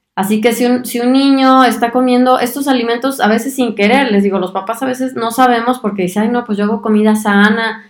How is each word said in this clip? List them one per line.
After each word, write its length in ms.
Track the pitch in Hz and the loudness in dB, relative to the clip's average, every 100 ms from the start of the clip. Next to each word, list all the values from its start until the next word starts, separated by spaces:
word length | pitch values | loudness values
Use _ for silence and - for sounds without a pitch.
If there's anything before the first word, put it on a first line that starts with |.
| _ - | _ -6
Así 260 | 196 214 | -2 0
que 100 | 233 | 0
si 120 | 226 240 | 0 0
un, 180 | 247 - | 0 -4
si 140 | 240 | -4
un 120 | 247 | 0
niño 520 | 269 277 269 262 262 | 2 2 4 4 4
está 280 | 247 220 233 | 4 2 -2
comiendo 480 | 254 254 247 254 254 | 0 2 2 2 2
estos 280 | 247 285 285 | 0 -4 -2
alimentos, 520 | 254 233 240 269 269 | -2 0 -2 -4 -2
a 80 | 208 | 0
veces 260 | 226 269 | 0 -2
sin 220 | 262 233 208 | -2 -4 0
querer, 360 | 202 262 262 | 2 2 2
les 120 | 202 | 0
digo, 160 | 196 190 | 0 -2
los 120 | 180 | -4
papás 300 | 190 190 233 | -6 -6 -6
a 60 | 262 | -6
veces 260 | 254 262 | -4 -6
no 180 | 247 226 | -4 -4
sabemos 480 | 233 254 233 233 247 | 2 2 2 0 -2
porque 240 | 214 202 | -4 -4
dicen, 200 | 180 208 | -4 -2
"Ay, 60 | 226 | -2
no, 140 | 240 | -2
pues 140 | 240 202 | -4 -2
yo 60 | 208 | -2
hago 160 | 214 | -2
comida 340 | 220 214 214 214 | 0 2 2 2
sana, 680 | 214 202 208 226 226 214 | 2 2 4 2 -4 -8